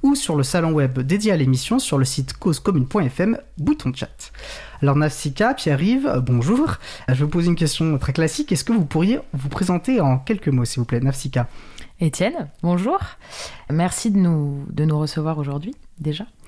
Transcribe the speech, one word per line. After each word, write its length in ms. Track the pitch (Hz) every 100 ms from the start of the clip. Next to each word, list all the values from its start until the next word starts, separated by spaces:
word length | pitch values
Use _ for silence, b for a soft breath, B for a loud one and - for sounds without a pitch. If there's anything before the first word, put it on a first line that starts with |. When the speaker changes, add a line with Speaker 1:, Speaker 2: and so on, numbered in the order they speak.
Speaker 1:
ou 120 | 277 277
sur 220 | - 151
le 60 |
salon 280 | 135 175 165
web 280 | 156 135 127
dédié 340 | 131 196 214
à 20 | 180
l'émission 440 | 131 127 - 247
sur 180 | - 139
le 80 | 131
site 260 | - 131
cause 300 | - 196 160
commune 260 | - 175 127
point 220 | - 131
F 100 | -
M, 180 | 190 226 - -
bouton 340 | 151 302 -
chat. 380 | 123 - - - B B B B B
Alors 140 | 139 143
Nafsika, 580 | 151 - 147 131 220
Pierre-Yves, 540 | 277 - 139 180 254 277
euh, 140 | 127
bonjour. 480 | 123 123 127 247 311
Euh, 60 | - B B B
je 40 | 127
vais 80 | 147
vous 40 |
poser 200 | 170 175
une 60 | 175
question 420 | 160 - 160 147
très 160 | -
classique. 400 | 135 165 - 294
Est-ce 100 | 170
que 80 | -
vous 140 | 233 151
pourriez 340 | 156 185 254 -
vous 160 | 139 139
présenter 500 | - 185 180 - 254
en 180 | 143 131
quelques 300 | - 110 -
mots, 160 | 127
s'il 160 | 120 -
vous 60 | 120
plaît, 160 | 120
Nafsika ? 460 | 127 117 135 127 120 B B B B B
Speaker 2:
Étienne, 480 | 160 - 220 330 143 -
bonjour. 380 | 170 175 202 392 - - B B B B B
Merci 400 | 151 175 - 233
de 80 | 202
nous, 440 | 175 160 143 139 139
de 160 | 151 156
nous 140 | 151
recevoir 400 | 151 - 156 156
aujourd'hui, 340 | 143 143 175 285 - -
déjà. 260 | 151 151 220 -